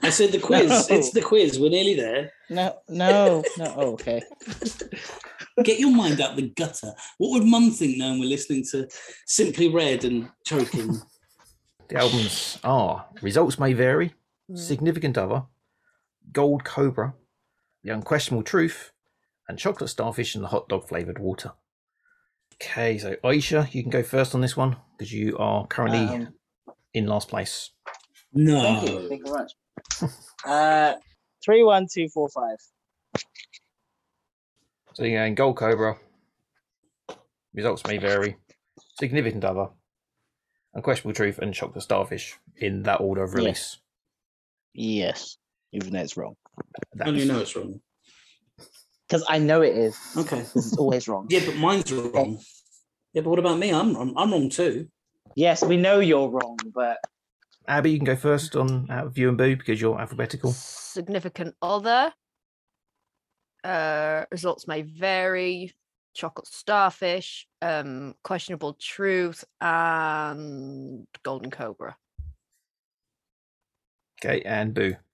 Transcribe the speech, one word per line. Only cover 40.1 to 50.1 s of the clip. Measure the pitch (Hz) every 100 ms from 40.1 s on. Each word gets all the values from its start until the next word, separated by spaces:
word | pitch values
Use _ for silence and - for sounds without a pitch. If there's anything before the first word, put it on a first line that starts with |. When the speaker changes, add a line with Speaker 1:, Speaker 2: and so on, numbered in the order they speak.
| _ _ _ _ _ _
Speaker 3:
Unquestionable | - 104 127 107 104
Truth, | 104 101
and | 104
Chocolate | 92 - -
Starfish | - 101 95 87 - - _ _
in | 101 98
that | 101 98
order | 101 95
of | 95
Speaker 2:
Yes. | 95
Speaker 3:
release. | 110 - - - _ _ _ _ _ _ _ _ _ -
Speaker 2:
Yes, | 113 107 90 - - - _ _ _
even | 101 92
though | 95
it's | 82 -
wrong. | 57 - _ - - - - -
Speaker 1:
How | 151
do |
you | 147 139
Speaker 3:
That's |
Speaker 1:
know | 127
it's | 104 -
wrong? | 92 101 _ _ _ _ _ _ _ _ - _ _ _ _
Speaker 2:
'Cause | 170 160
I | 156
know | 151 160
it | 156 107
is. | 113 - -